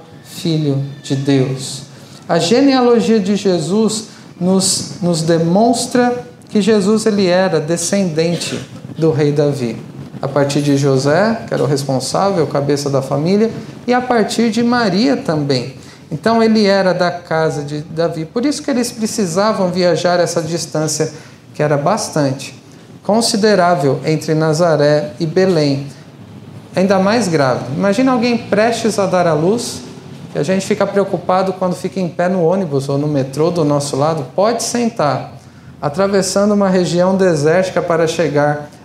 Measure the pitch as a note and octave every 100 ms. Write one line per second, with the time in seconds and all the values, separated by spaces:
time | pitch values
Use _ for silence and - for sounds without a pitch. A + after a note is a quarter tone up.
0 | - - - - E3+ D#3 D3 C#3 C#3 -
1 | - C3+ C3+ C#3 B2 - - - - -
2 | - - - E3+ - A#3+ C#4 C4 A#3+ A#3+
3 | F#3+ A3+ F#3 G3 G3 F3 D3+ G#3 A3 -
4 | - - - - F3+ F#3+ F#3 - - -
5 | F3 E3 E3 E3 E3 F#3 A#3+ A#3+ - B3
6 | B3 B3 - - - G#3+ F#3+ G#3+ F#3+ A3
7 | A3 G3+ F#3 F3+ F#3+ D#3+ D3+ E3+ - G3+
8 | F#3 D3+ E3 E3 - B2 - - - -
9 | D#3+ C#3+ D3 D3 D3 C3 A#2+ G#2+ - -
10 | - - C#3+ D3 C#3 D3+ C#3+ C#3 C#3 C3+
11 | C#3 D#3+ G#3+ A3+ - - C3 C#3+ C#3 C3
12 | - E3 G3 F#3 C#3 C#3+ C#3 C#3+ C#3+ C#3
13 | - C#3 D#3+ G3+ A3 - - - - B3
14 | B3 A#3 G3+ - A#3 A3 A#3+ A#3+ A3 F3+
15 | C4+ C4 - D3+ C#3+ B2+ B2 - - -
16 | - D#3+ A3 A3+ A3+ A3 G3+ G3 F#3 F3
17 | F3 E3+ - D#3+ D#3+ C#3+ C#3+ D3+ E3 D#3+
18 | E3 D#3 D#3+ B3 C#4 C#4+ - B3 A#3+ -
19 | G#3+ - F#3 E3+ G#3+ G3 F#3 F3 F3+ D#3+
20 | F3 F3 E3+ E3+ D#3+ E3 - D#3 D#3 -
21 | D3+ - - - - - D3 C#3 D3+ G#3+
22 | - D#3+ C#3 C3 - - - - - -
23 | - G#3+ A#3 A3 G#3+ G3 F3 E3+ C#3+ C3
24 | D#3+ D#3 - D#3 D#3+ D3+ F3 D3 D3 D3+
25 | D3 - E3 F3 F#3+ E3 D3 C3+ C#3 -
26 | - - - - - - - - F#3+ G3
27 | G3 A#3+ F#3+ D#3 C3+ A#2 - D#3 G3 G3+
28 | C4 B3+ A#3+ A3+ - G3 A3 - A3 G3
29 | F#3 F3+ E3+ D3+ E3 A#3 - - - -
30 | - - - D#3+ D3+ F#3+ F#3+ G#3+ G3+ G3+
31 | G3 E3+ F3 F#3 F#3+ F#3 F#3 E3+ F#3 F#3+
32 | F3 - F3 F#3+ D#3+ F#3+ F3+ C#3 C#3 C#3
33 | D3 D3 C3 D3 E3 F3 D3 D3 C#3 C3+
34 | D3+ D#3+ C3 - G#3 A#3+ - A#3+ A#3 -
35 | D3 B2+ - - - - - - D3 C#3+
36 | G3 G3+ F#3+ G3+ G#3 G3+ G3 F#3 E3+ E3+
37 | F#3 F#3+ F#3+ D#3 D3 F3 F#3 F3 E3 E3
38 | E3 D#3+ D#3 C#3+ D3 D3 - -